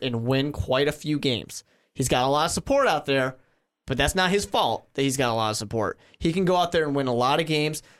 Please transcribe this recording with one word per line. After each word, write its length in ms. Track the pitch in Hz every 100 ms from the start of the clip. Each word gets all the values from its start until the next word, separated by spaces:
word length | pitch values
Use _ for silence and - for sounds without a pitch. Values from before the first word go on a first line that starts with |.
and 200 | 131 117
win 260 | 117 135 143
quite 380 | 143 - 131 143
a 40 |
few 240 | 147 156 151
games. 460 | 139 117 - - - _ _
He's 140 | - 127
got 160 | 139
a 40 | 131
lot 160 | 147 165
of 40 |
support 380 | - - 185 214
out 180 | 156 143
there, 300 | 135 131 131 _ _ _ _ -
but 100 | 127
that's 200 | 143 185
not 140 | 185
his 140 | 202
fault 440 | 202 247 156 113 -
that 80 | -
he's 140 | 139 135
got 140 | 123
a 20 |
lot 160 | 113 110
of 60 | 110
support. 400 | 107 113 98 - - -
He 140 | 170
can 120 | 170
go 120 | 185 180
out 160 | 175
there 120 | 175
and 100 | 151
win 120 | 139 131
a 80 |
lot 240 | 120 123 151
of 60 | 160
games. 360 | 156 151 151 - -